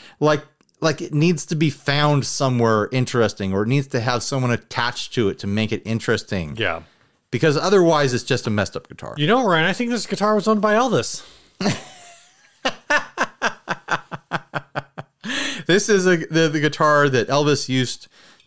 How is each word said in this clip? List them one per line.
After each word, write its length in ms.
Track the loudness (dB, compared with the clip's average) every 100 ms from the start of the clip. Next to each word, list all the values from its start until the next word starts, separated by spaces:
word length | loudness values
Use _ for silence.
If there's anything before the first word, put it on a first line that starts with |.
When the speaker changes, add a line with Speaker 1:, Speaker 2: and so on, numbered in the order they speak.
| -18 -2
Speaker 1:
Like, 240 | 0 0 -4 _ _ -4
like, 200 | -2 -2
it 120 | -2
needs 320 | 2 2 2 -2
to 100 | 0
be 140 | 0
found 560 | -2 -2 2 2 2 0
somewhere 640 | -2 0 2 4 2 2
interesting, 640 | -2 0 2 2 0 -2
or 100 | -2
it 40 | 0
needs 180 | 0 -2
to 120 | -2
have 220 | -2 -2
someone 280 | -2 -2 0
attached 640 | -2 -4 -4 -4 -4 -6
to 160 | -2 -2
it 100 | -2
to 80 | -4
make 240 | -2 -2
it 100 | -4 -4
interesting. 720 | -4 -2 -2 -2 -6 -6 -4
Speaker 2:
Yeah. 240 | -4 -4 -10 _ _ _ _
Speaker 1:
Because 260 | 0 2 2
otherwise, 580 | 2 4 4 4 2
it's 120 | 0 -2
just 200 | -2 0
a 20 |
messed 260 | 0 -2 -6
up 140 | -14
guitar. 240 | -16 -12 -4
Speaker 2:
You 100 | 0
know, 200 | 2 2
Ryan, 180 | 2 2
I 80 |
think 160 | 0 -2
this 160 | -4 -4
guitar 300 | -2 0 2
was 120 | 2
owned 140 | 0
by 120 | 2
Elvis. 520 | 2 2 0 -2 -8 -14 -20 _ -6
<laughs> 360 | -4 -4 -8 -20 -20 -20 _ _ _ _ -6 -6 -2 -2 -2 -6 -6 -4 -6 -6 -10 -8 -6 -6 -6 -16 -8 -10 -8 -12 -10 -12 -12 -14 -20 _ -10 -6 -6 -4 2
Speaker 1:
This 200 | 2 4
is 180 | 2 4
a, 120 | 2
the, 320 | 2 2 2
the 100 | 2
guitar 480 | 0 2 4 4 4
that 220 | 2 2
Elvis 400 | 0 2 0 0
used 380 | -2 -2 -4 -14 _ -20 _